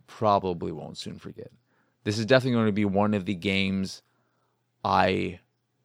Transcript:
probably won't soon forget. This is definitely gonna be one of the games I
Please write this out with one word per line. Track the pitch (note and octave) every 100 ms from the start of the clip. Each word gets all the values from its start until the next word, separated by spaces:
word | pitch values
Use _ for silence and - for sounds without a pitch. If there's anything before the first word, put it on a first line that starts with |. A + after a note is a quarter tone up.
| -
probably | - A2 G2+ F#2 E2+ F2+
won't | D#2 C#2+ -
soon | - -
forget. | - - - _ _ _ _ _ G#2+
This | G#2
is | A2
definitely | C3 B2+ A#2
gonna | A2
be | G2+ G2+
one | G2 G#2
of | G#2+ F#2
the | F#2+
games | G2 F#2+ F#2+ F#2+ F#2+ - _ _ _ _ _ _ _ _ G2+
I | F#2+ F#2 F#2+ F#2 F2 _ _ _ _